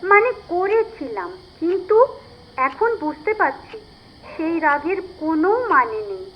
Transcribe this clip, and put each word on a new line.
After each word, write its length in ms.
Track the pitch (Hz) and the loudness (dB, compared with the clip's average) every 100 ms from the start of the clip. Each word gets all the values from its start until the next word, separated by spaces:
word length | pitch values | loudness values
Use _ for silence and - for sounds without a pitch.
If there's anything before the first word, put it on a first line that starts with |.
মানে 280 | 359 403 453 494 - | 6 4 4 -2 -4
করেছিলাম, 840 | 339 381 427 440 - 269 214 349 370 - | -2 0 0 0 -4 -10 -8 -8 -12 -20
কিন্তু 420 | - 320 370 370 427 539 - - - - - | -6 -2 -2 4 6 6 2 -18 -20 -18 -4
এখন 320 | 262 269 440 440 | -2 0 0 0
বুঝতে 360 | 302 302 - | -4 -6 -4
পারছি 420 | 427 339 269 - 440 - - - - | 0 0 -2 -12 -16 -16 -20 -20 -20
সেই 360 | - - 320 339 | -18 -6 -2 0
রাগের 380 | 311 285 302 370 370 - | 2 0 0 -4 -4 -8
কোনো 340 | 311 320 330 453 494 | -2 0 2 2 2
মানে 320 | 392 453 440 | 2 2 0
নেই। 240 | 427 381 381 | -6 -8 -10